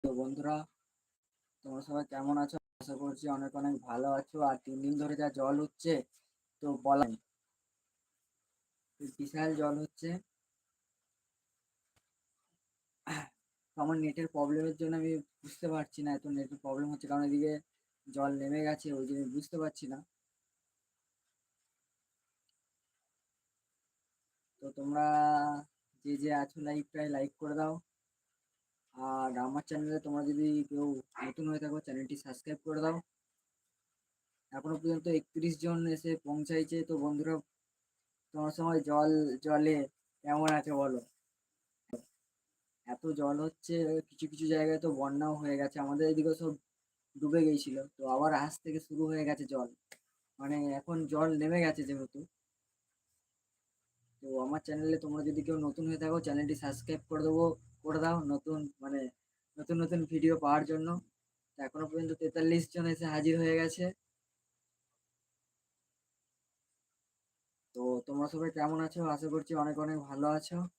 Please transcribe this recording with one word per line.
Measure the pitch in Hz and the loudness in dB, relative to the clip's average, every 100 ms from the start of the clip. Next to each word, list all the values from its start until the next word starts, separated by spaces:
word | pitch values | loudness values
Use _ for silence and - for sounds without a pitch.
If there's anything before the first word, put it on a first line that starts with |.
তো | 139 | 0
বন্ধুরা, | 247 131 143 147 151 - _ _ _ _ _ _ _ _ _ | -2 -4 -4 -2 -4 -6 _ _ _ _ _ _ _ _ _
তোমরা | 135 131 143 | -10 -10 -4
সবাই | 147 143 | -4 -4
কেমন | 139 139 147 | -4 0 0
আছো? | 143 160 _ _ | 0 -4 _ _
আশা | 143 135 | -10 -6
করছি | 143 139 147 139 | -6 -6 -4 -4
অনেক | 139 139 | -4 -2
অনেক | 143 131 120 | -2 -2 -4
ভালো | 120 135 139 | -2 2 0
আছো। | 143 156 139 | -2 0 0
আর | 139 | 0
তিন | - 135 | -6 -4
দিন | 139 147 | -2 0
ধরে | 147 147 | -2 -2
যা | 147 143 | -2 0
জল | 135 143 | 0 2
হচ্ছে, | 151 _ 165 151 - _ _ _ _ _ | -2 _ 0 0 -2 _ _ _ _ _
তো | 147 131 127 | -6 -2 4
বলাই, | 139 127 113 _ _ _ _ _ _ _ _ _ _ _ _ _ _ _ _ _ _ 143 - | 4 4 0 _ _ _ _ _ _ _ _ _ _ _ _ _ _ _ _ _ _ -14 -8
বিশাল | 139 156 156 151 | -8 -2 -2 0
জল | 147 147 | 0 0
হচ্ছে। | 151 - 165 180 _ _ _ _ _ _ _ _ _ _ _ _ _ _ _ _ _ _ _ _ _ _ _ _ _ _ _ _ - 151 120 _ _ _ _ - | -6 -8 -6 -6 _ _ _ _ _ _ _ _ _ _ _ _ _ _ _ _ _ _ _ _ _ _ _ _ _ _ _ _ -10 -8 -10 _ _ _ _ -2
তো | |
আমার | 151 160 | 0 2
নেটের | 156 156 160 | 0 -2 -4
প্রবলেমের | 147 143 151 160 156 | 0 2 2 0 -2
জন্য | 160 160 | -2 0
আমি | 160 160 143 _ | 0 -2 -4 _
বুঝতে | 147 - 170 | -18 -6 -4
পারছি | 160 - - | -2 -4 -6
না | 147 | -4
এত | 139 147 139 | -4 -2 -4
নেটের | 135 143 | -4 -8
প্রবলেম | 135 135 147 | -6 -4 -4
হচ্ছে, | 143 139 | -6 -2
কারণ | 143 143 | 0 2
এদিকে | 143 151 151 _ _ _ _ - | 2 2 -2 _ _ _ _ -10
জল | 131 139 139 | -2 0 0
নেমে | 139 151 151 | -2 0 0
গেছে, | 151 156 139 | -2 -4 -4
ওই | 127 | -2
জন্য | 139 131 | -2 -2
বুঝতে | 135 147 165 | -4 -6 -4
পারছি | 156 - 131 | -4 -6 -10
না। | 135 165 _ _ _ _ _ _ _ _ _ _ _ _ _ _ _ _ _ _ _ _ _ _ _ _ _ _ _ _ _ _ _ _ _ _ _ _ _ _ _ _ _ _ _ _ _ | -12 -14 _ _ _ _ _ _ _ _ _ _ _ _ _ _ _ _ _ _ _ _ _ _ _ _ _ _ _ _ _ _ _ _ _ _ _ _ _ _ _ _ _ _ _ _ _
তো | 139 139 | -12 -6
তোমরা | 139 147 151 151 151 147 147 147 147 _ _ _ | -2 2 4 6 6 6 4 -2 -8 _ _ _
যে | 143 143 | -4 -2
যে | 147 147 | 2 0
আছো | 139 160 147 | 0 -4 -4
লাইভটায় | 147 143 156 151 | -4 -4 -4 -2
লাইক | 139 139 _ | -2 -2 _
করে | 151 147 | -4 -2
দাও, | 156 165 _ _ _ _ _ _ _ _ _ _ _ | -2 -2 _ _ _ _ _ _ _ _ _ _ _
আর | 127 131 131 131 123 | -8 -4 0 0 0
আমার | 127 143 - | -2 -4 -4
চ্যানেলে | 151 151 156 | -4 -2 -2
তোমরা | 151 143 143 | -2 -2 0
যদি | 147 151 147 143 | 2 2 2 0
কেউ | 143 143 135 - - 131 | -2 -2 -2 -8 -8 -8
নতুন | - 156 | -4 -4
হয়ে | 151 | -2
থাকো | 147 156 - | -4 -6 -6
চ্যানেলটি | 131 131 143 | -8 -6 -8
সাবস্ক্রাইব | 135 123 - 151 160 | -10 -12 -8 -8 -4
করে | 156 | 0
দাও। | 160 170 - _ _ _ _ _ _ _ _ _ _ _ _ _ _ | 0 -2 -8 _ _ _ _ _ _ _ _ _ _ _ _ _ _
এখনো | 135 151 156 | -10 -4 -2
পর্যন্ত | 160 160 165 160 | 0 0 2 0
একত্রিশ | - 165 170 156 | 0 -2 -2 0
জন | 170 170 165 | 0 0 0
এসে | 156 170 160 | 0 -2 -4
পৌঁছাইছে। | 143 151 147 160 156 165 160 | -2 -4 0 0 0 -2 -2
তো | 156 | -2
বন্ধুরা, | 143 147 156 160 - _ _ _ _ _ _ _ _ | 0 0 0 -2 -4 _ _ _ _ _ _ _ _
তোমার | 151 151 151 | -4 -4 0
সময় | 165 165 147 | 2 2 4
জল, | 147 156 156 147 131 | 4 6 6 4 0
জলে | 156 151 156 151 135 _ _ _ | 2 4 6 4 0 _ _ _
কেমন | 147 147 156 151 | 0 2 4 2
আছে | 151 143 | 2 0
বলো? | 139 123 - _ _ _ _ _ _ _ _ - - _ _ _ _ _ _ _ - | 2 0 -6 _ _ _ _ _ _ _ _ -14 -14 _ _ _ _ _ _ _ -10
এত | 123 160 147 | -6 -4 0
জল | 143 147 160 | 0 0 -2
হচ্ছে, | - - 170 160 160 - | -6 -2 0 2 0 -2
কিছু | - 156 | -10 -10
কিছু | 151 156 | -4 2
জায়গায় | 160 156 156 | 4 4 2
তো | 165 139 | 0 0
বন্যাও | 139 139 151 151 | 0 0 0 0
হয়ে | 147 139 | 0 0
গেছে, | 139 147 | 0 -2
আমাদের | 139 143 156 | -2 2 4
এদিকেও | 156 156 160 | 4 2 2
সব | 160 151 _ _ _ _ _ 139 | -2 -6 _ _ _ _ _ -4
ডুবে | 147 165 156 | 2 6 6
গিয়েছিল, | 143 139 131 139 - | 4 0 -6 -8 -6
তো | 135 | 0
আবার | 131 151 147 | 4 4 4
আজ | 147 - | 0 -4
থেকে | 160 156 - | -6 -6 -6
শুরু | 151 156 | -2 0
হয়ে | 156 147 | 2 0
গেছে | 147 135 | -2 -2
জল, | 135 123 - _ - _ _ _ - | -4 -4 -8 _ -20 _ _ _ -10
মানে, | 139 147 143 139 | -2 0 0 -2
এখন | 151 165 151 | -4 -4 0
জল | 151 160 156 | 2 2 2
নেমে | 156 175 | 2 4
গেছে | 165 156 | 4 2
যেহেতু। | 135 139 131 143 170 _ _ _ _ _ _ _ _ _ _ _ _ _ _ _ _ _ _ _ | -4 -6 -6 -12 -16 _ _ _ _ _ _ _ _ _ _ _ _ _ _ _ _ _ _ _
তো | 135 131 | -4 -2
আমার | 131 151 - | 0 -2 -4
চ্যানেলে | 151 156 156 | -2 0 0
তোমরা | 156 151 147 | 0 -4 -2
যদি | 151 143 | -2 -2
কেউ | 160 147 | 0 -2
নতুন | 147 160 | -2 -4
হয়ে | 160 | -2
থাকো | 156 165 156 | 0 0 0
চ্যানেলটি | 143 147 143 | 0 0 -2
সাবস্ক্রাইব | 143 131 - 156 - | -4 -6 -6 -8 -4
করে | 156 | 0
দেবো, | 156 160 170 160 - - | 2 4 4 2 -10 -12
করে | 151 156 | -4 0
দাও, | 165 170 147 | 2 2 0
নতুন, | 143 156 156 147 285 | -2 -2 -4 -6 -10
মানে, | 139 277 - _ _ _ _ - | -6 -4 -6 _ _ _ _ -14
নতুন | - 170 | -2 0
নতুন | 165 170 156 | 2 0 0
ভিডিও | 160 160 160 | 4 6 6
পাওয়ার | 147 147 151 | 6 4 4
জন্য। | 160 160 175 - _ _ _ _ - | 0 0 -2 -6 _ _ _ _ -10
তো | 135 | -8
এখনো | - 156 | -6 -4
পর্যন্ত | 160 160 160 | -4 -4 -2
তেতাল্লিশ | 160 165 160 170 165 | -2 2 4 4 2
জন | 175 165 | -2 0
এসে | 160 165 | 0 0
হাজির | 151 151 165 | 2 4 4
হয়ে | 165 165 | 4 4
গেছে। | 165 165 180 - _ _ _ _ _ _ _ _ _ _ _ _ _ _ _ _ _ _ _ _ _ _ _ _ _ _ _ _ _ _ _ _ _ _ _ _ _ - | 2 0 -4 -4 _ _ _ _ _ _ _ _ _ _ _ _ _ _ _ _ _ _ _ _ _ _ _ _ _ _ _ _ _ _ _ _ _ _ _ _ _ -4
তো | 127 123 - | 0 0 -2
তোমরা | 139 147 | -2 -2
সবাই | 160 160 160 | -2 -4 0
কেমন | 151 160 160 | 0 0 -2
আছো? | 170 165 | -2 -2
আশা | 147 156 | 0 -2
করছি | 156 147 160 | -2 -2 0
অনেক | 147 147 | 0 0
অনেক | 151 156 139 | -2 -4 -6
ভালো | 139 147 156 | 0 2 2
আছো। | 151 175 180 | -2 -4 -6